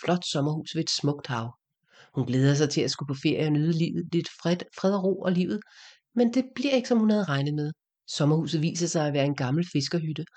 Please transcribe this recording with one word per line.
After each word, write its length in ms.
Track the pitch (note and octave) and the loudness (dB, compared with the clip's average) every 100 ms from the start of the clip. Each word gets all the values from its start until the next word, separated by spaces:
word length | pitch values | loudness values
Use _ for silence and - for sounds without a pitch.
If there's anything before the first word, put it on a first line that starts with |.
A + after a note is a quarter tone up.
flot 200 | - F3+ | -2 -2
sommerhus 500 | - D#3 C#3+ D#3 - | 0 -2 -2 -2 -6
ved 80 | D#3+ | -6
et 80 | D#3+ | -4
smukt 360 | - C#3+ D3 - | -2 -2 -4 -4
hav. 280 | A#2+ A#2 - _ _ _ _ - | -6 -6 -12 _ _ _ _ -10
Hun 120 | - B2+ | -4 0
glæder 280 | B2+ C3+ | 4 4
sig 160 | C#3+ D3+ | 4 2
til 100 | D#3 | 2
at 100 | A#2+ | -2
skulle 240 | - C#3 | -2 -6
på 60 | C3+ | -2
ferie 240 | D#3 - D#3 | 0 0 2
og 60 | |
nyde 200 | D3 D#3 | 2 2
livet, 360 | E3 E3 E3+ F3 | 2 0 -2 -2
lidt 160 | E3+ E3 - | -2 -4 -4
fred, 140 | E3+ F3 - - | -2 -2 -4 -4
fred 160 | F#3+ | 0
og 100 | G3+ | 0
ro 160 | F#3 F#3 | 0 0
og 120 | F#3 | 0
livet, 280 | F3+ F3+ G#3 - - - - _ | 0 0 -2 -8 -20 -20 -20 _
men 200 | A#3 A#3+ | 0 2
det 100 | B3+ B3+ | 2 -2
bliver 200 | - C#4 | -2 0
ikke, 140 | C4 A#3+ | 0 2
som 100 | A#3 | 2
hun 120 | G#3+ | 4
havde 140 | G#3 | 2
regnet 300 | F#3 C#3 C#3+ | 2 0 0
med. 180 | D3 D3 - _ _ - | -2 -4 -6 _ _ -10
Sommerhuset 540 | - D3 D#3 C#3+ E3 | 0 4 4 2 0
viser 240 | D#3+ E3 E3+ | 0 0 -2
sig 200 | E3 D3+ | 0 0
at 60 | |
være 140 | C#3+ C#3 | 2 0
en 100 | C#3+ | 0
gammel 300 | B2+ D3+ F3 | 0 0 0
fiskerhytte, 520 | D3 C3+ E3+ D#3+ D3+ D#3+ | -2 -2 -2 -4 -6 -10